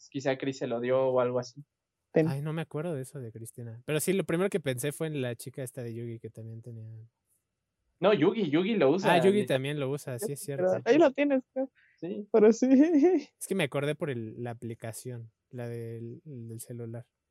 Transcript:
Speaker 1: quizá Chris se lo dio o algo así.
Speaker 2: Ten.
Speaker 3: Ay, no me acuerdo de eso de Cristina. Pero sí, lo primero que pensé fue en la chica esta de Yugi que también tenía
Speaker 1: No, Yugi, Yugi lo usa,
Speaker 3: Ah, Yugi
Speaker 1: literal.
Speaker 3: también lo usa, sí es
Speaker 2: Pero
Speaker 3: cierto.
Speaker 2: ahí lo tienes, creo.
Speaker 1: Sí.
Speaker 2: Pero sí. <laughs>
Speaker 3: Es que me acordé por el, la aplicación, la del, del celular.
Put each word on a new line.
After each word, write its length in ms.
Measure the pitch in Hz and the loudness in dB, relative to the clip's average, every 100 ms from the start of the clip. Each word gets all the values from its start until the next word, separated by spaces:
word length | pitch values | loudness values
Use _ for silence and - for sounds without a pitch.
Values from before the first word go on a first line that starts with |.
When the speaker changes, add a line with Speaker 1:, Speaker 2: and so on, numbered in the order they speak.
| - | -10
Speaker 1:
quizá 280 | 139 139 131 | -6 -2 -2
Chris 200 | 139 131 | -2 -4
se 100 | 131 | -4
lo 120 | 120 | -2
dio 260 | 123 131 131 | 2 2 4
o 100 | 127 | 2
algo 200 | 123 123 | 2 0
así. 240 | 120 - - _ _ _ _ | -6 -12 -20 _ _ _ _
Speaker 2:
Ten. 140 | 165 160 | 2 2
Speaker 3:
Ay, 140 | 135 | 0
no 120 | 151 | -6
me 80 | 160 | -8
acuerdo 320 | 156 147 175 143 | -8 -8 -6 -8
de 60 | |
eso 160 | 127 143 | -8 -12
de 120 | 117 | -14
Cristina. 500 | 113 113 - 117 117 - | -14 -16 -14 -14 -12 -4
Pero 140 | 151 | -2
sí, 140 | - | 0
lo 100 | 190 165 | -2 0
primero 240 | 165 196 | 0 0
que 100 | 190 | -2
pensé 320 | 143 127 143 | -2 -2 -4
fue 160 | - 160 | -4 -4
en 140 | 151 | -4
la 140 | 123 117 | -4 -6
chica 280 | - 135 | -12 -12
esta 200 | 127 - | -12 -10
de 100 | 117 | -10
Yugi 260 | 113 117 113 | -8 -8 -10
que 100 | 110 | -14
también 320 | - 113 113 | -14 -14 -14
tenía 280 | 117 113 110 113 113 _ _ _ _ _ _ _ _ - | -14 -16 -14 -16 -20 _ _ _ _ _ _ _ _ 0
Speaker 1:
No, 140 | 185 | 4
Yugi, 360 | 202 170 226 180 | 6 4 2 2
Yugi 260 | 151 202 220 | 2 2 4
lo 140 | 135 | 4
usa, 220 | 180 190 | 4 4
Speaker 3:
Ah, 40 | 175 | 4
Yugi 240 | 185 208 | 4 4
Speaker 1:
literal. 60 | 127 135 | 2 0
Speaker 3:
también 220 | 135 147 | 0 -4
lo 100 | 135 | -4
usa, 280 | 147 - 123 | -4 -6 -6
sí 120 | 220 | -6
es 100 | 143 - | -8 -8
Speaker 2:
Pero 240 | 139 185 | -2 0
Speaker 3:
cierto. 200 | 185 - | 0 2
Speaker 2:
ahí 80 | 285 | 6
lo 140 | 311 | 6
tienes, 320 | 262 285 269 - | 4 0 0 -2
creo. 160 | 262 262 _ _ - | -6 -6 _ _ -14
Speaker 1:
Sí. 280 | 165 208 208 | -10 -10 0
Speaker 2:
Pero 200 | 226 208 | 6 6
sí. 140 | 220 254 | 6 6
<laughs> 680 | 262 311 311 330 349 - - | 6 8 6 6 4 -2 -12
Speaker 3:
Es 80 | - | -4
que 80 | 196 | 0
me 80 | 151 | 0
acordé 300 | 143 143 151 | 0 -2 -2
por 140 | 156 | -4
el, 320 | 120 110 120 | -6 -8 -8
la 80 | 120 | -10
aplicación, 800 | 117 117 113 113 110 127 120 113 _ _ | -8 -10 -10 -10 -10 -12 -12 -14 _ _
la 160 | 123 120 | -12 -10
del, 540 | 117 113 117 117 143 | -8 -10 -10 -12 -14
del 360 | 156 131 117 113 | -14 -14 -12 -14
celular. 440 | - 120 117 117 - _ _ | -14 -12 -10 -12 -16 _ _